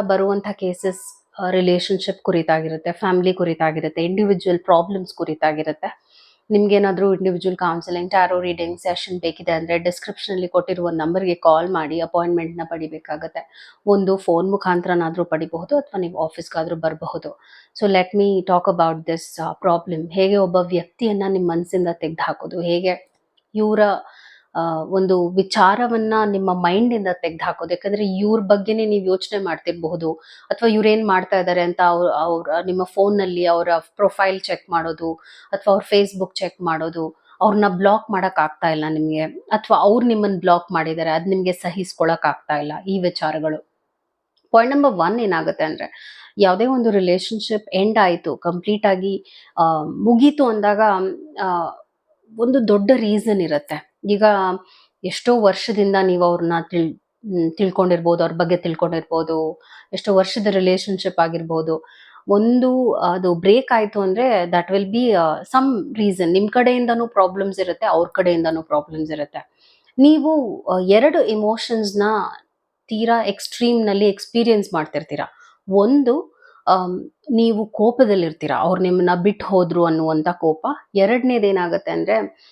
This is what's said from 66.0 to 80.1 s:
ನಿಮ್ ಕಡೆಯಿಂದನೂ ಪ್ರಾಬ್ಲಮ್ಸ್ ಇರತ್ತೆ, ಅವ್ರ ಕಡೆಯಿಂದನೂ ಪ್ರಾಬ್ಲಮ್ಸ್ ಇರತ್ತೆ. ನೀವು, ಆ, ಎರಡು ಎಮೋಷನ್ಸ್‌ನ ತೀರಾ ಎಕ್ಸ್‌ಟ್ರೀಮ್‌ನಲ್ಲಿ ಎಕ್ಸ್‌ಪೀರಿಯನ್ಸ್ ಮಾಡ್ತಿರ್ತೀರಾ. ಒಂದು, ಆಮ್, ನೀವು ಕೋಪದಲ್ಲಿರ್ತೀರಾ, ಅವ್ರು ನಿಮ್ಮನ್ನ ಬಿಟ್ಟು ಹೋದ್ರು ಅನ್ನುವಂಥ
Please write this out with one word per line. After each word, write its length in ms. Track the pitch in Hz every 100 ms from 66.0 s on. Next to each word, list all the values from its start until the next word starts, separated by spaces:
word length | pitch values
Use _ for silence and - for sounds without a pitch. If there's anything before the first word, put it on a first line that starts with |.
| 208 185 170
ನಿಮ್ 240 | 190 208
ಕಡೆಯಿಂದನೂ 580 | 247 247 247 240 233 233
ಪ್ರಾಬ್ಲಮ್ಸ್ 520 | 202 185 190 196 190
ಇರತ್ತೆ, 260 | 180 165 214
ಅವ್ರ 240 | 165 170 -
ಕಡೆಯಿಂದನೂ 480 | 180 170 165 160
ಪ್ರಾಬ್ಲಮ್ಸ್ 480 | 156 151 147 156 156
ಇರತ್ತೆ. 400 | 151 147 147 - _ _ _ _ -
ನೀವು, 640 | 285 311 302 311 226 -
ಆ, 180 | - 185
ಎರಡು 420 | 185 208 294 302
ಎಮೋಷನ್ಸ್‌ನ 840 | 226 214 214 226 - 226 208 202 208 214 175 - _ _ _ _ -
ತೀರಾ 360 | 220 226 233
ಎಕ್ಸ್‌ಟ್ರೀಮ್‌ನಲ್ಲಿ 880 | 208 202 - - 240 233 208 196 208
ಎಕ್ಸ್‌ಪೀರಿಯನ್ಸ್ 640 | 196 - 233 233 214 196
ಮಾಡ್ತಿರ್ತೀರಾ. 580 | 170 151 147 - 147 - _ - _ -
ಒಂದು, 640 | 196 214 285 240 294 - _ _ _ -
ಆಮ್, 440 | 185 180 185 - _ -
ನೀವು 340 | 226 226 214 214
ಕೋಪದಲ್ಲಿರ್ತೀರಾ, 920 | - 220 240 220 196 165 156 147 127
ಅವ್ರು 240 | 185 185
ನಿಮ್ಮನ್ನ 280 | 180 180 175 180
ಬಿಟ್ಟು 220 | 196 208 -
ಹೋದ್ರು 400 | 190 170 175 170
ಅನ್ನುವಂಥ 420 | 160 160